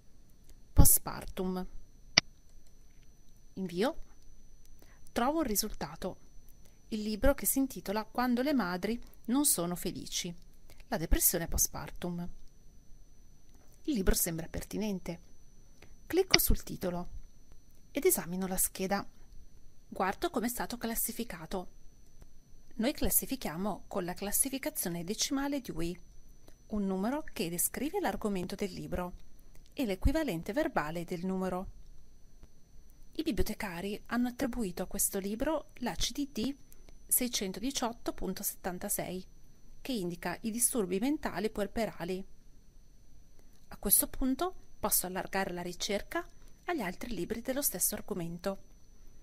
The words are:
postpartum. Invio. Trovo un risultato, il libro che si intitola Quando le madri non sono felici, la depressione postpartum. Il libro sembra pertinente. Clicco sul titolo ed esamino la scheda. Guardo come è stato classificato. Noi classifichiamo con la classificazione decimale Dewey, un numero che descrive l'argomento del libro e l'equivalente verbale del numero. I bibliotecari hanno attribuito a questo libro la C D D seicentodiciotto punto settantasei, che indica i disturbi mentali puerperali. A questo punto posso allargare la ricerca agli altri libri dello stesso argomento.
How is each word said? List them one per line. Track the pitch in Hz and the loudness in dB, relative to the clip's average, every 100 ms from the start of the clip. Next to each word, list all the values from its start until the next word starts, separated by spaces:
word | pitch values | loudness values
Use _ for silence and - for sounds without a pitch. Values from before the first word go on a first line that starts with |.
| - - - - - - - | -18 -18 -18 -18 -16 -16 8
postpartum. | - - - - - - - 185 185 185 - - - - - - - - - - - - - - - - - - | 12 12 12 4 -4 -4 -2 0 0 -2 -6 -10 -12 -2 0 0 -4 -18 -16 -14 -16 -18 -18 -18 -18 -18 -18 -14
Invio. | - 190 170 240 330 - - - - - - - - - - - | -8 -4 0 0 0 -6 -10 -14 -14 -14 -14 -14 -14 -14 -14 -4
Trovo | - 240 320 | 2 4 4
un | |
risultato, | 285 208 214 - 151 160 185 - - - - - - - - | 2 2 0 -2 -6 -4 -6 -6 -12 -14 -14 -14 -16 -18 -6
il | 220 | -4
libro | 208 214 - | -2 6 6
che | - 202 | 8 4
si | - | 4
intitola | 269 - - 208 | 2 0 -2 0
Quando | 214 - 247 240 | 0 2 4 4
le | 262 | 4
madri | 285 180 180 196 233 - - - | 4 4 2 2 0 -4 -8 2
non | 254 | 4
sono | 294 - 175 175 | 6 6 2 0
felici, | 185 135 - - 180 175 - - - - - | -2 -4 -4 -4 -4 -6 -12 -14 -14 -14 -4
la | - | -2
depressione | 165 165 - 170 165 | 4 6 6 4 2
postpartum. | - - 143 143 - 175 175 175 - - - - - - - - - - - - - - - | 4 2 2 -6 -4 -2 -2 -4 -6 -8 -12 -16 -16 -14 -14 -16 -16 -18 -18 -18 -16 -16 -6
Il | - | 0
libro | 262 185 208 | 6 8 8
sembra | - 165 165 | 4 0 -4
pertinente. | - - 185 214 190 - 170 - - - - - - - - - | -6 -4 -2 0 -2 -4 -8 -10 -14 -14 -16 -18 -16 -14 -14 0
Clicco | 330 392 - | 2 8 8
sul | - 208 | 10 6
titolo | - - 185 175 175 - - - - - - - - | 2 -4 -2 -2 -2 -6 -8 -12 -14 -14 -14 -16 -8
ed | - 370 | 2 4
esamino | 277 165 180 185 | 4 2 -2 0
la | 185 | 2
scheda. | - - 190 196 - - - - - - - - - | 2 0 0 0 -2 -10 -12 -12 -12 -12 -12 -14 -8
Guardo | - 190 202 - | 0 0 2 0
come | - 220 | 2 0
è | |
stato | - 208 240 | 0 -4 -4
classificato. | 226 226 - - 226 170 160 196 180 - - - - - - - - - - - | -2 -2 -2 -2 -6 -8 -6 -4 -4 -10 -14 -14 -16 -14 -12 -14 -14 -14 -8 0
Noi | 226 | 0
classifichiamo | 302 - - 196 262 - 156 202 185 - | 4 4 4 4 0 -2 -2 -2 -2 -4
con | - | -2
la | 175 | -2
classificazione | 180 202 202 269 262 302 - 185 170 | -2 0 2 2 0 -2 -2 -2 -2
decimale | 180 214 - 269 277 285 | -2 0 2 2 0 -2
Dewey, | - 160 170 175 - - - - - - - | -2 -2 -2 -2 -10 -14 -14 -14 -16 -18 -4
un | 208 | 0
numero | 196 190 208 285 | 2 2 0 0
che | 311 - 175 | -2 -2 -2
descrive | 170 - - 269 403 | 0 0 0 -2 0
l'argomento | 302 196 214 196 175 196 | 0 0 0 0 -2 -2
del | 202 | -4
libro | 185 - 175 180 - - - - - - | -4 -4 -2 -4 -6 -10 -12 -14 -14 -10
e | - 247 | -2 0
l'equivalente | 190 - 294 302 165 175 | 4 4 4 4 0 0
verbale | 220 320 185 151 170 | 0 2 2 0 -2
del | 165 175 | -4 -2
numero. | 185 190 185 180 196 - - - - - - - - - - - - - - - | 0 0 0 -2 -4 -10 -12 -12 -12 -14 -16 -16 -16 -16 -16 -16 -16 -14 -8 -4
I | |
bibliotecari | 320 190 - 214 208 170 190 208 - | 2 4 4 2 -4 -4 -4 -4 -2
hanno | 240 247 | 0 0
attribuito | 247 277 240 208 175 | 0 -2 0 -2 -2
a | 180 | -2
questo | 202 - 202 | 2 2 2
libro | 196 214 269 311 - | -2 0 0 0 -2
la | - 240 | -6 -4
C | 165 - | 0 0
D | - 285 | 0 -2
D | - 262 277 - - - - - | 0 -2 -2 -10 -14 -14 -14 0
seicentodiciotto | - 247 240 196 185 240 277 233 233 - | 2 2 2 -2 -2 -2 0 0 0 -4
punto | 320 185 190 | -2 -2 -2
settantasei, | - - - 180 202 - 165 180 - - - - - - | -4 -4 -4 -4 -2 -2 -2 -6 -8 -14 -16 -14 -14 -8
che | - | -2
indica | 247 175 170 180 - | 0 0 -2 -4 -2
i | 226 | -2
disturbi | 220 - 247 185 190 | 2 2 4 2 2
mentali | 240 302 - 165 214 | 2 2 0 -2 -2
puerperali. | 214 202 - 208 - 170 185 190 - - - - - - - - - - - - - - | 0 -2 0 -2 -2 -4 -4 -6 -12 -16 -18 -18 -18 -18 -18 -16 -16 -16 -16 -16 -16 -14
A | - | -4
questo | 202 - 285 | 4 6 6
punto | - 262 262 359 370 - - | 2 2 2 0 -2 -10 -2
posso | 208 - 180 | 2 2 2
allargare | 185 - 196 190 | -2 0 0 0
la | 175 | -2
ricerca | 175 175 - 202 - 339 349 - - - | -6 -4 0 0 0 -2 -4 -8 -16 -8
agli | - 339 | -2 0
altri | 185 185 247 | -2 -4 -4
libri | 233 175 214 | -2 -2 -2
dello | 233 262 | -2 0
stesso | 285 180 - | 2 2 2
argomento. | 208 - 190 170 170 196 196 - - - - - - | 2 -4 -4 -4 -4 -4 -4 -8 -18 -18 -16 -16 -14